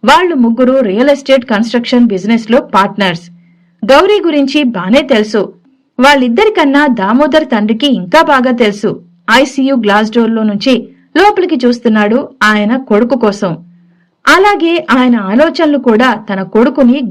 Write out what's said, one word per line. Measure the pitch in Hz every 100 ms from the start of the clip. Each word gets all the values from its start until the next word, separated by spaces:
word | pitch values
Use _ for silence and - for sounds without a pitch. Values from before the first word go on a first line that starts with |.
వాళ్ళు | 208 311 370
ముగ్గురు | 311 233 233 254 269
రియల్ | 233 190 277
ఎస్టేట్ | 285 - 269
కన్‌స్ట్రక్షన్ | 262 208 226 247 233 247 240
బిజినెస్ | 196 190 226 226
లో | 240
పార్ట్నర్స్. | 302 208 285 - 196 170 - - _ _ _ _ 202
గౌరీ | 269 381 415
గురించి | 339 302 277 302
బానే | 277 214 170 254
తెలుసు. | 311 240 214 220 190 - _ _ _ -
వాళ్ళిద్దరికన్నా | 262 285 247 233 440 427 294 277 294
దామోదర్ | 233 190 240 294 311
తండ్రికి | 311 220 214 226 294
ఇంకా | 220 175 302
బాగా | 330 269 254
తెలుసు. | 240 226 202 214 - - _ -
ఐసీయూ | 226 277 277 269 277
గ్లాస్ | 208 202 214
డోర్లో | 233 226 226
నుంచి | 220 202 269 247 - _ _ 302
లోపలికి | 403 403 349 311 240
చూస్తున్నాడు | 240 233 214 208 233 285 -
ఆయన | 208 214 208 254
కొడుకు | 254 208 233 269
కోసం. | 226 202 196 160 - _ _ _ _ _ -
అలాగే | 330 403 415 330 339 320
ఆయన | 269 254 240
ఆలోచనలు | 190 220 320 - 320 285
కూడా | 254 214 254 214 -
తన | 196
కొడుకుని | 185 214 254 269 254 269 240